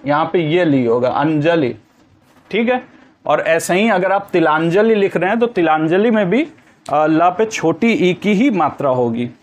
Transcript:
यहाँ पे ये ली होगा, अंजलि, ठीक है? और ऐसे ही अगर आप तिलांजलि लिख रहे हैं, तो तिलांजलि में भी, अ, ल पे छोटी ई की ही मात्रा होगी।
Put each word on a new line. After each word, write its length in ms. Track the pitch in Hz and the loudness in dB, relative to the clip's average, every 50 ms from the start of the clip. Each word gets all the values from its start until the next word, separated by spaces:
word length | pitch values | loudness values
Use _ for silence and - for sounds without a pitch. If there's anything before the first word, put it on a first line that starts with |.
| - | -4
यहाँ 240 | 135 147 147 165 - - | -2 0 0 0 0 0
पे 60 | 185 | -2
ये 260 | 165 151 156 180 180 | 0 0 0 2 2
ली 200 | 165 143 135 123 | 2 2 2 2
होगा, 240 | 117 113 123 120 123 | 2 0 0 0 0
अंजलि, 640 | - - 143 156 156 151 143 165 170 170 147 120 110 - - _ _ _ _ _ _ _ _ _ _ _ _ - | 0 0 0 0 0 0 0 2 2 2 0 -2 -4 -6 -14 _ _ _ _ _ _ _ _ _ _ _ _ -8
ठीक 180 | - 202 233 226 | -4 -2 -2 -2
है? 140 | 247 247 254 - - - - - _ _ - | -2 -4 -6 -10 -20 -20 -20 -20 _ _ -4
और 160 | 127 147 160 | -2 -2 -2
ऐसे 320 | - - 160 165 165 - 175 | 0 0 -2 -2 0 -2 -2
ही 160 | 185 214 233 | 0 0 0
अगर 220 | 214 185 185 185 | 0 0 0 0
आप 180 | 190 202 196 - - | -2 -2 -4 -2 -2
तिलांजलि 640 | 180 160 156 151 156 165 170 165 196 214 226 226 | 0 0 2 0 0 0 0 0 2 2 2 2
लिख 220 | 208 196 185 - - | 2 0 0 -2 -2
रहे 120 | 170 185 | -2 -2
हैं, 100 | 214 233 | -2 0
तो 80 | 240 233 | -2 -2
तिलांजलि 640 | 233 190 170 160 156 156 156 160 170 190 208 247 | 0 0 0 2 2 0 0 0 2 2 2 2
में 180 | 220 220 208 170 | 2 0 0 0
भी, 140 | 190 247 320 330 - - _ _ _ _ - - 139 | 0 0 -2 -4 -8 -16 _ _ _ _ -8 -4 -2
अ, 120 | 147 151 156 | 0 2 2
ल 220 | 160 160 170 180 | 2 2 2 2
पे 160 | 180 - - | 2 0 -2
छोटी 480 | 220 - - - 165 160 160 - 233 220 | -4 -4 -2 -2 -2 -2 0 0 0 2
ई 200 | 156 180 185 180 | 2 2 0 0
की 200 | - - 196 208 | 0 -2 0 0
ही 160 | 185 247 285 | 2 2 0
मात्रा 400 | 226 180 156 139 - - 147 139 | 0 0 -2 -2 -2 -2 -2 0
होगी। 400 | 127 127 123 120 113 117 123 117 117 - | 0 0 0 -2 -2 -4 -6 -8 -10 -14